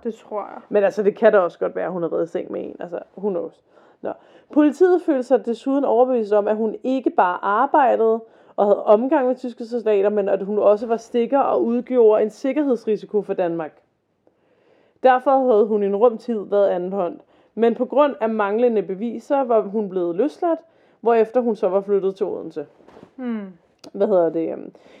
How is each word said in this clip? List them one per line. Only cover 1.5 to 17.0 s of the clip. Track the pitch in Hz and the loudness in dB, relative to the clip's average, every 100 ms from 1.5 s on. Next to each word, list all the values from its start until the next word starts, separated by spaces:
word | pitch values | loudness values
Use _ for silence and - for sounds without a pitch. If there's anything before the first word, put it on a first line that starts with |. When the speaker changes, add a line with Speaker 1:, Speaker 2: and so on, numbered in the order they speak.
| - | -2
Speaker 2:
godt | 180 185 | -6 -4
være, | 175 | -6
at | |
hun | 180 | -4
har | 165 | -4
været | - | -4
i | 165 | -4
seng | - - | -6 -8
med | - | -8
en. | - - | -10 -12
Altså, | 175 170 - - | -12 -12 -12 -8
who | 202 | -4
knows? | 175 - _ _ _ _ _ | -4 -8 _ _ _ _ _
Nå. | - - _ _ - | -12 -12 _ _ -6
Politiet | 294 302 - 359 349 | 0 2 4 2 2
følte | 330 262 | 0 -2
sig | 247 247 240 | 2 0 0
desuden | 226 269 277 269 | -6 -2 -2 0
overbevist | 220 254 247 202 | 2 2 2 2
om, | 208 208 | 2 2
at | 214 | 0
hun | 220 - | -2 -4
ikke | 247 262 269 | -4 -2 -2
bare | - 185 180 | 2 0 0
arbejdede | 196 214 277 311 247 208 226 226 - _ _ - | -2 0 2 4 4 2 2 0 -6 _ _ 0
og | 202 | 2
havde | 190 | 2
omgang | - 214 262 302 254 | 4 4 4 0 0
med | 254 | -2
tyske | 247 226 226 | -6 -12 -8
soldater, | 240 220 202 202 | -4 0 2 2
men | 208 196 | 0 0
at | 196 196 | -2 -2
hun | 208 | 0
også | 202 208 226 | 2 2 0
var | 226 | -6
stikker | - 240 233 277 | -4 -2 0 0
og | - - 233 | 2 0 0
udgjorde | 240 240 247 220 214 | -2 -2 0 2 2
en | 214 | -2
sikkerhedsrisiko | - 269 269 277 226 220 202 190 208 | -4 -4 -2 0 -2 -2 -4 -4 -6
for | 185 | -4
Danmark. | 170 175 165 151 _ _ _ _ _ _ _ _ _ _ _ _ _ | -4 -4 -4 -8 _ _ _ _ _ _ _ _ _ _ _ _ _
Derfor | 254 254 269 269 254 | 2 4 2 2 4
havde | 208 220 | 2 2
hun | 214 | 0
i | 196 | -2
en | 202 | 2
rum | 240 220 | 2 0
tid | - 220 - | -6 -6 -2
været | 202 196 | 0 2
anholdt. | 180 180 196 | 0 -4 -4